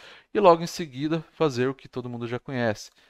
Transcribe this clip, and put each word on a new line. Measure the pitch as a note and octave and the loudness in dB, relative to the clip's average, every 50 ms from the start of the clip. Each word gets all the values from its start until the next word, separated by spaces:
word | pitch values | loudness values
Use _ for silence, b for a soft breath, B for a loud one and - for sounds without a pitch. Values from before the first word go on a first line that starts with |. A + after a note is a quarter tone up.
| B B B B B B B | B B B B B B B
E | - | 6
logo | G3+ F3 E3+ E3 E3+ | 8 8 6 6 4
em | |
seguida, | E3+ - - F3 C#3+ B2 C3 D3 D#3 E3 D#3+ - - _ | -6 -8 -8 -10 -10 -8 -6 -4 -4 -4 -4 -6 -8 _
fazer | - E3 D3+ B2 A#2 B2+ | -2 0 0 0 0 -2
o | C3+ C3+ | -2 -2
que | - - | -6 -12
todo | - - B2+ B2 B2 | -14 -12 -10 -10 -10
mundo | A#2+ A#2 A#2+ | -10 -10 -8
já | A#2 B2 A#2+ | -8 -8 -8
conhece, | - - C3+ B2 A#2+ A2+ G2+ - - - _ b b | -10 -8 -4 -2 -2 -2 -2 -4 -8 -20 _ b b